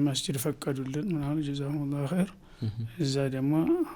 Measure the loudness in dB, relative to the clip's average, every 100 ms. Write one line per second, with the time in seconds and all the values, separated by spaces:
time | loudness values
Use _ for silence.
0 | 4 2 -2 -2 -2 -4 -2 -2 -2 -4
1 | -2 0 0 0 0 -2 -2 -2 -2 -2
2 | 0 2 0 -2 -20 -6 -4 -4 -8 -2
3 | 0 2 0 2 2 4 4 2 0